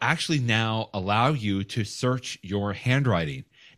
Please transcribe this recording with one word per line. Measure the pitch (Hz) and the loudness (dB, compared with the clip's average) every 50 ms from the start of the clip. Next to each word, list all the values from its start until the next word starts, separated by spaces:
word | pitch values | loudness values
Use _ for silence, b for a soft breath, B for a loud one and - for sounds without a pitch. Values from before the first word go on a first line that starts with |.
| 117 | 0
actually | 123 160 165 - - 165 143 | 0 0 0 0 -2 -2 0
now | 123 117 110 113 113 113 110 110 113 - - | 2 2 2 2 2 0 0 -2 -4 -4 -4
allow | 98 92 98 104 110 120 139 | -4 0 2 2 4 4 4
you | 156 131 107 101 98 98 98 | 2 2 0 0 0 0 0
to | - - 120 101 | -2 -2 -4 -4
search | - - - - 127 127 127 - - - - - | -4 -4 -4 -2 0 0 -2 -4 -8 -12 -12 -8
your | 90 98 101 101 101 101 | -4 -2 -2 -2 -2 -4
handwriting. | - - 123 127 139 139 123 101 85 82 76 135 131 - _ b b b b b | -4 0 2 2 2 4 4 2 2 2 0 -4 -8 -12 _ b b b b b